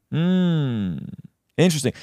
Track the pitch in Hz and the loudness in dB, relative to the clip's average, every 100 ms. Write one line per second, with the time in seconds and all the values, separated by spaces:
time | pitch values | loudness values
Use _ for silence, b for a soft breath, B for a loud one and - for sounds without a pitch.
0 | - 143 170 185 175 160 135 113 135 78 | -6 -2 2 2 2 2 0 -2 -2 -4
1 | - - - _ _ - 180 156 123 B | -8 -14 -18 _ _ 2 2 2 -2 B